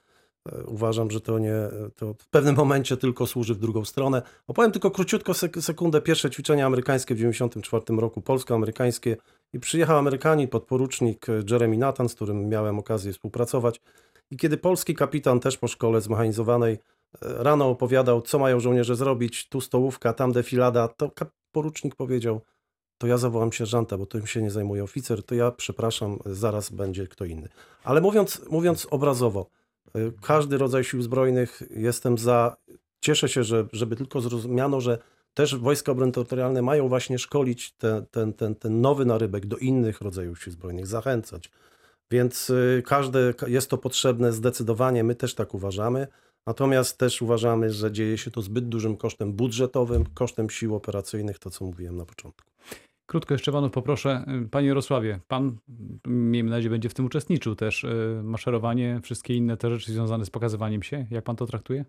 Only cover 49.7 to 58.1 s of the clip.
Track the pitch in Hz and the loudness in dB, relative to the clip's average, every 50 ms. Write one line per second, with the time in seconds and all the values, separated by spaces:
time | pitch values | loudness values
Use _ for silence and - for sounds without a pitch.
49.7 | - 135 123 117 120 117 113 - - - 123 117 - - 110 107 - - 117 110 | 0 0 0 2 2 0 0 0 -2 -4 -4 -4 -2 -2 -4 -4 -4 -4 -4 -2
50.7 | 107 104 - - 98 101 95 - - 104 104 104 95 - - 95 - - 98 92 | -2 -4 -4 -4 -6 -6 -6 -6 -6 -6 -6 -6 -8 -10 -12 -16 -12 -10 -10 -10
51.7 | 90 87 87 87 90 87 82 - - - - - - _ _ _ _ _ - - | -10 -10 -10 -10 -10 -10 -10 -12 -16 -20 -20 -20 -20 _ _ _ _ _ -20 -18
52.7 | - - _ _ _ _ _ - - 165 - - 143 123 - 147 139 147 139 127 | -18 -18 _ _ _ _ _ -6 -4 -4 -2 0 -2 0 0 0 0 0 0 0
53.7 | - 131 120 143 147 - - 139 135 123 - 135 135 127 117 107 - 143 143 139 | 0 -2 -2 -2 -2 0 0 -2 -2 -2 -4 -4 -4 -6 -4 -2 0 2 2 2
54.7 | 135 139 - - 143 123 110 110 104 92 - - 131 127 139 135 117 107 _ - | 2 2 0 0 0 0 0 -2 -4 -6 -6 -4 -4 -2 -2 -2 -4 -6 _ -20
55.7 | 120 117 101 - 104 104 - 127 123 120 120 117 117 120 113 113 117 120 117 113 | -18 -16 -14 -14 -14 -10 -6 -2 0 2 2 2 2 2 2 0 0 0 0 0
56.7 | 113 113 107 113 - - 131 123 - 151 - - 180 147 - 117 107 - 110 107 | 0 -2 -2 -4 -2 -2 -2 -2 -2 -2 -2 0 0 0 0 -2 -4 -2 -2 -4
57.7 | - - - 123 117 113 110 113 | -2 -4 -4 -2 -2 -2 -2 -2